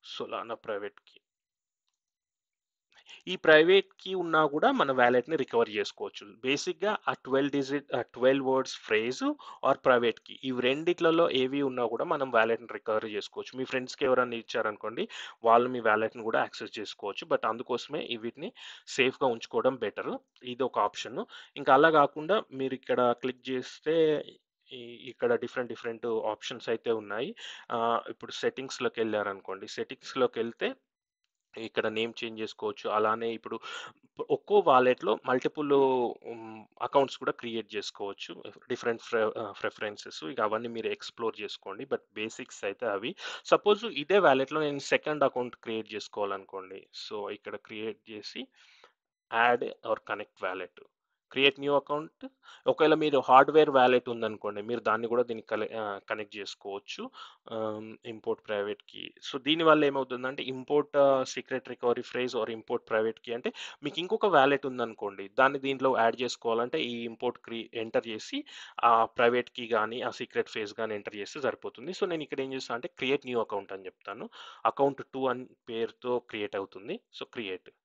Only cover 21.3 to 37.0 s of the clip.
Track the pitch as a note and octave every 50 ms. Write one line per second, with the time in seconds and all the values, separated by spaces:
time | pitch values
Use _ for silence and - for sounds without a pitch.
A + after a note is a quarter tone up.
21.3 | - - - - _ - C#3+ D3 C3 C3+ D3+ E3 D#3+ D3+ C#3+ C#3 _ D#3 D#3 D#3+
22.3 | G3 A3 - _ C3 C3 C3 C3 C3 B2+ _ - B2+ B2 B2 A#2+ A#2+ - - B2+
23.3 | B2+ B2+ _ C3 C3 B2+ B2 - - - _ D3+ D#3+ E3 D#3+ D#3 D3+ C#3+ - -
24.3 | - _ _ _ _ _ _ _ C3 B2+ A#2+ A#2 A#2+ A2 - C3 A2 _ - A#2+
25.3 | A#2+ A#2 B2 A#2+ - C3+ B2 A#2 A#2 - - A#2+ A#2 A2+ - A#2+ A2+ A2 - G#2+
26.3 | G#2+ - - - C3 A#2 - - A#2 A2+ _ B2 A2+ A2 G#2+ G2+ G2+ G#2+ B2+ F3+
27.3 | A#3 - - - - - - _ A#2 A#2 A2+ A#2 A#2 A2+ - - A2+ _ - A2+
28.3 | - - - A#2+ - - C3 C3 - - B2+ A#2 - - A2 A2+ G#2+ G#2 G2+ G2+
29.3 | G2 G2 _ - F#2+ F#2+ G#2+ G#2+ - - A2+ _ - _ - - - - B2+ A#2
30.3 | - A#2+ A2+ A#2 A2+ _ F#3 A3+ C4+ _ _ _ _ _ _ _ _ _ _ _
31.3 | _ _ _ _ _ A2 A2+ G#2 _ - G#2+ A2 A2 A2 A2+ A#2 A2+ - - A2+
32.3 | A2 A2 A2 G#2 - - A2 G#2+ G2+ - - A2+ G2+ G#2+ G#2+ G#2+ A2 A2+ A#2 A2+
33.3 | A2+ A2 _ A2 A2+ A2+ - - - - - - - _ _ _ _ - - -
34.3 | D3+ C3 _ - G3+ G#3 F#3 E3 C3+ B2+ B2+ B2+ B2+ - - - A2 - _ C3
35.3 | B2+ C3 - D3+ _ D#3 D3+ C#3+ C#3+ C#3 C#3 C3+ C3 B2+ A#2+ A2+ - - - -
36.3 | A#2 A2+ A2 A2 A2 A2 G#2+ _ _ - - B2 - C#3